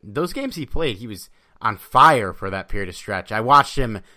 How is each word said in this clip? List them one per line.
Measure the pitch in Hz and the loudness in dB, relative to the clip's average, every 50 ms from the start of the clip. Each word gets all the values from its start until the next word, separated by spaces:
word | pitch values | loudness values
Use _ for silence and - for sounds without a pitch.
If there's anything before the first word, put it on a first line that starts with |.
those | - 104 101 135 170 175 | -20 -10 -8 -6 -6 -6
games | - 269 277 262 - | -6 -8 -8 -8 -10
he | 165 151 | -10 -10
played, | - - - 165 143 107 95 | -6 -4 -2 -2 -2 -4 -6
he | 117 117 | -10 -14
was | 104 90 - - _ _ _ _ _ _ | -14 -14 -16 -20 _ _ _ _ _ _
on | - 113 104 92 | -4 -4 -4 -6
fire | - - - 131 139 160 156 123 104 92 90 | -6 0 4 6 8 8 6 4 0 -4 -6
for | - - 95 | -8 -8 -8
that | 95 95 92 - | -8 -8 -8 -6
period | - 101 98 90 | -6 -6 -6 -6
of | 85 | -10
stretch. | - - - 101 92 90 - 107 | -12 -10 -8 -8 -8 -6 -6 -6
I | 110 | -4
watched | 113 123 143 143 139 - - 139 | 2 4 6 6 4 4 0 -4
him | 131 120 110 98 - _ _ | -4 -4 -6 -10 -12 _ _